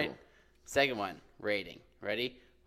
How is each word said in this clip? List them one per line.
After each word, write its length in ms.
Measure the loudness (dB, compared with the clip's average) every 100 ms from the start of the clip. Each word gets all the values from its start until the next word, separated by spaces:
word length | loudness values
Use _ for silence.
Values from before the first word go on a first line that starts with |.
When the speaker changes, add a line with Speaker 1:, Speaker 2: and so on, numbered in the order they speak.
Speaker 1:
right. 60 | 4
Speaker 2:
cool. 100 | -4 -18 -20 _ _
Speaker 1:
Second 340 | 0 4 4 2
one, 220 | -2 -4 -16 -4
rating. 380 | 0 0 -2 -14 -20 _
Ready? 360 | -4 -2 -2 -6 -20 -20